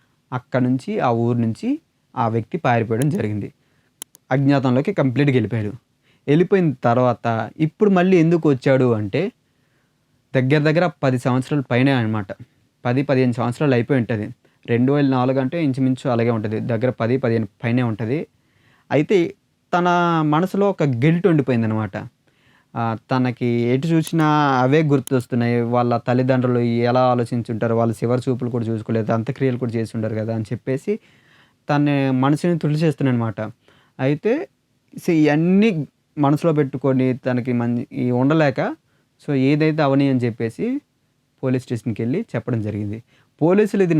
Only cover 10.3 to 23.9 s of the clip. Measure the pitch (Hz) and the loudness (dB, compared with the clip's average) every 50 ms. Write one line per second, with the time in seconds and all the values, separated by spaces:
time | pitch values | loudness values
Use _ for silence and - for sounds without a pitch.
10.3 | - 135 127 131 151 151 147 156 151 170 180 170 - _ - 135 127 123 - 135 | -2 -2 2 2 2 2 2 2 2 2 0 -2 -2 _ -2 -2 0 0 0 0
11.3 | 123 131 127 - 156 147 127 - 120 120 131 139 135 127 113 110 110 107 98 - | 0 0 -2 -2 -4 -4 -2 0 0 2 2 2 2 2 0 -2 -2 -4 -6 -8
12.3 | - - - - _ _ _ _ _ _ - 123 123 135 143 - 139 131 131 123 | -12 -16 -18 -20 _ _ _ _ _ _ -4 -2 -2 -2 0 0 2 2 2 2
13.3 | 117 120 117 120 120 - 156 143 127 117 117 - 143 131 113 - 117 104 107 123 | 0 -2 -4 -4 -2 0 0 2 2 2 0 0 0 0 0 0 -2 -4 -4 -8
14.3 | - - _ _ _ _ _ - 120 117 127 131 143 147 143 135 131 127 123 131 | -10 -16 _ _ _ _ _ -2 0 2 2 2 2 2 2 2 2 0 0 0
15.3 | 131 135 131 127 - 170 160 139 123 135 131 127 131 127 - 139 120 117 117 120 | 0 0 -2 -2 -4 -2 -2 -2 -2 0 0 -2 -2 -2 -2 -2 0 0 0 0
16.3 | 117 113 107 107 110 110 113 120 117 107 113 123 120 - 117 113 127 135 135 117 | 0 -2 -2 -4 -4 -4 -4 -4 -2 -2 -2 -2 -2 -2 -2 0 0 0 0 0
17.3 | 113 113 110 - - _ - 117 117 127 123 117 107 - 117 110 131 160 - - | 0 -2 -2 -4 -10 _ -4 -2 0 0 0 -2 -4 -4 -4 -4 -4 -4 -6 -10
18.3 | _ _ _ _ _ _ _ _ _ _ _ _ 123 143 151 - 226 185 170 - | _ _ _ _ _ _ _ _ _ _ _ _ 0 0 2 2 2 0 0 0
19.3 | - - _ _ _ _ _ _ - 175 175 180 175 175 175 170 170 160 156 151 | -4 -12 _ _ _ _ _ _ -2 0 2 2 2 2 2 2 0 2 2 2
20.3 | 151 156 185 185 - 196 202 202 190 - 165 147 127 113 127 160 165 175 175 190 | 2 2 0 0 0 0 0 0 0 0 0 0 0 2 2 2 2 2 2 2
21.3 | 165 147 123 - 127 117 113 107 110 110 107 101 - 104 104 123 - _ _ _ | 2 2 2 2 0 0 0 0 -2 -2 -4 -4 -6 -10 -12 -12 -16 _ _ _
22.3 | _ _ _ _ _ _ _ _ - 123 117 113 113 104 - - 135 127 127 127 | _ _ _ _ _ _ _ _ -8 -4 -4 -4 -4 -6 -4 -4 -2 0 0 -2
23.3 | 117 - 123 120 120 120 117 120 127 135 147 165 | -2 -2 -2 -2 0 0 0 0 0 0 0 0